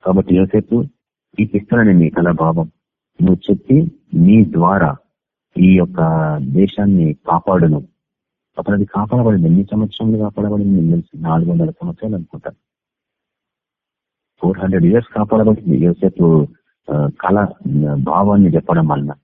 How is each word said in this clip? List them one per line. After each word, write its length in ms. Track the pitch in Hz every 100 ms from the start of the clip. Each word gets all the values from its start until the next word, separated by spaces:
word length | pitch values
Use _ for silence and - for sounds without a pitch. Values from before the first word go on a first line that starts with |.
| -
కాబట్టి 300 | 95 95 92
యోసేపు, 400 | 95 107 - 120 143 _ _ _ _ -
నీకు 180 | 107 101
ఇస్తున్నాను 420 | - 117 110 90
నీ 100 | 80
కళ 220 | 85 87
భావం, 400 | 80 80 82 80 _ _ _ _ _
నువ్వు 300 | 87 90 -
చెప్పి 400 | 101 - 135 165 - _
నీ 320 | - 85 110 95
ద్వారా 500 | 82 85 98 78 69 _ _ _ _ _ -
ఈ 180 | 92 92
యొక్క 240 | 87 90 82 80 78 76
దేశాన్ని 760 | 67 71 98 - 101 95 80
కాపాడును. 760 | 73 - 85 - 92 85 76 65 _ _ _ _ _ _ -
అప్పుడు 180 | - 101
అది 100 | 98
కాపాడబడింది. 640 | 101 104 123 117 101 82
ఎన్ని 180 | 87 101
సంవత్సరాలు 460 | 107 107 - 113 110
కాపాడబడింది 640 | 107 101 104 104 101 95
మీకు 80 | 82
తెలుసు? 280 | 85 - 147
నాలుగు 340 | 165 160 170
వందల 180 | 170 160
సంవత్సరాలు 460 | 165 175 165 220 98
అనుకుంటా, 360 | 165 - - - _ _ _ _ _ _ _ _ _ _ _ _ _ _ _ _ _ _
ఫోర్ 180 | 87 95
హండ్రెడ్ 260 | 95 95 85
ఇయర్స్ 220 | 110 117
కాపాడబడింది 680 | - 104 110 110 107 - 67
యోసేపు, 720 | 82 85 95 - 85 80 71 _ _ _ -
ఆ, 160 | 73 73 -
కళ, 180 | 90 101
ఆ, 560 | 98 - - 71 73 73
భావాన్ని 600 | 67 82 101 101 92 160
చెప్పడం 320 | - 165 147
వలన. 260 | 143 143 147